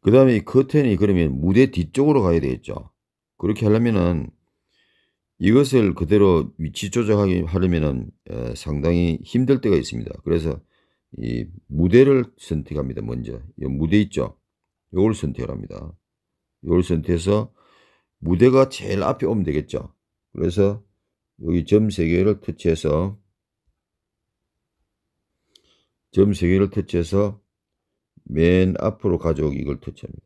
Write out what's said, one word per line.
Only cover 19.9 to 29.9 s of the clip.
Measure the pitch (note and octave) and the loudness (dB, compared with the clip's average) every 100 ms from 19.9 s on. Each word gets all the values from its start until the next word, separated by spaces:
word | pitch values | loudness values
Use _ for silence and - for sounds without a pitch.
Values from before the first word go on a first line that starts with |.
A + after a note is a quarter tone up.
| _ _ _ _ | _ _ _ _
그래서 | - F2 F2+ G2 G#2+ _ _ _ _ _ _ | -6 -4 2 0 0 _ _ _ _ _ _
여기 | E2 F2 | -4 -2
점 | D#2 G#2 A2 | 2 2 2
세 | F#2+ E2 | -2 0
개를 | F2 G2 G2+ | 2 2 -2
터치해서, | - E2 F2 E2 D#2 D2+ F#2+ G#2+ _ _ _ _ _ _ _ _ _ _ _ _ _ _ _ _ _ _ _ _ _ _ _ _ _ _ _ _ _ | -6 -6 -2 -2 0 -2 -4 -10 _ _ _ _ _ _ _ _ _ _ _ _ _ _ _ _ _ _ _ _ _ _ _ _ _ _ _ _ _
점 | - G2+ | 0 0
세 | F#2+ F2 | 2 0
개를 | F#2+ G2 | 2 0
터치해서 | G#2 F2+ F2 E2+ G2 G2+ G#2 _ _ _ _ _ _ _ _ | -4 -4 -6 -2 -2 -2 -6 _ _ _ _ _ _ _ _
맨 | - C#2+ E2+ F#2 F#2 E2+ | -10 0 2 4 2 0
앞으로 | - - G#2 E2+ | -4 -4 -4 -2
가져오기, | E2 C#2+ D2+ C#2+ | -2 -2 -4 -4
이걸 | C#2+ C2+ | -8 -8
터치합니다. | - | -10